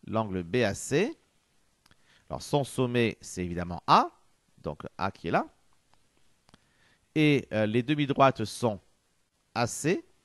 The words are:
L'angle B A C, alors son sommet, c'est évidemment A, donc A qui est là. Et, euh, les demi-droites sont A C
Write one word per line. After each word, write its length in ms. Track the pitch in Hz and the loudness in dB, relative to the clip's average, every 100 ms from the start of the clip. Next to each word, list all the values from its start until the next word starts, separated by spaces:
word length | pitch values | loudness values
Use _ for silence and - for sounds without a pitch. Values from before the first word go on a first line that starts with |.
| - | -4
L'angle 360 | 107 110 92 | -4 -2 -4
B 140 | 85 123 | -4 -2
A 160 | 110 | 0
C, 420 | 98 - 139 226 330 _ _ _ _ _ _ _ _ _ _ _ | -2 -2 0 0 -4 _ _ _ _ _ _ _ _ _ _ _
alors 120 | - | -10
son 220 | - 147 | -2 -2
sommet, 540 | 131 - 127 120 117 - | -2 -2 0 2 2 0
c'est 220 | - - | -12 -8
évidemment 400 | 90 85 87 87 - | -6 -4 -6 -8 4
A, 240 | 180 339 _ _ _ _ _ | 4 4 _ _ _ _ _
donc 240 | 82 73 - - | -10 -10 -12 -6
A 140 | 98 | -6
qui 160 | - 82 | -6 -2
est 40 | |
là. 160 | 147 311 _ _ _ _ _ _ _ _ _ _ - _ _ _ _ _ 156 | -2 -2 _ _ _ _ _ _ _ _ _ _ -20 _ _ _ _ _ 2
Et, 320 | 151 139 - | 4 4 2
euh, 120 | 107 107 | 0 2
les 180 | 113 | 2
demi-droites 640 | 120 151 143 139 135 - 110 | 0 -2 0 4 4 4 -6
sont 340 | - 120 101 _ _ _ _ _ _ _ | -2 -4 -4 _ _ _ _ _ _ _
A 140 | - 117 | -2 -2
C 380 | - 147 240 - _ | 0 -2 -2 -4 _